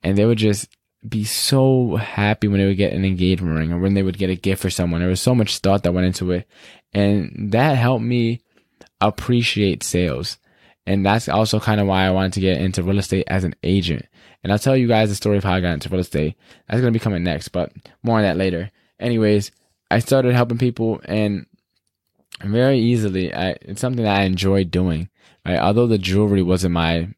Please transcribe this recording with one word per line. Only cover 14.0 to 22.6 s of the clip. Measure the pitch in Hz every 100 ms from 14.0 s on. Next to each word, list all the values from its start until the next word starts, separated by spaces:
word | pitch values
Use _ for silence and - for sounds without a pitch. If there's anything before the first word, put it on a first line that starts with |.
| - _ - _
And | -
I'll | 104
tell | - 135
you | 120
guys | 110 110
the | 101
story | 107 101
of |
how | 95
I | 92
got | 90
into | 80 -
real | 92
estate. | 90 73 76 - _ - _
That's | 117
gonna | 127
be | 113
coming | 113 92
next, | 87 76 -
but | 90 85 - - _
more | 117 113
on |
that | 104 85
later. | 95 87 95 _ _ _
Anyways, | 120 117 107 104 101 _ _ _ _
I | 107
started | - 135 127
helping | 123 120 117
people, | 123 120 113 104
and | - 104 107 98 - _ _ _ _ _ _ _ _ -
very | 98 110